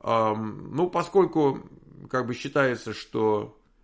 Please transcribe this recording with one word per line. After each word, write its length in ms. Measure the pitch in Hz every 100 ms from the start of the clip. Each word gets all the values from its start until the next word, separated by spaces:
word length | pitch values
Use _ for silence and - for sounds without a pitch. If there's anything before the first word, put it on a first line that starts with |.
Ам, 720 | - 113 110 107 110 101 95 120
ну, 140 | 175
поскольку, 800 | 170 165 196 175 160 143 - - - - - 92
как 180 | 131 123
бы, 60 |
считается, 600 | 120 139 147 135 117 -
что 640 | 104 - 120 110 107 110 - _ _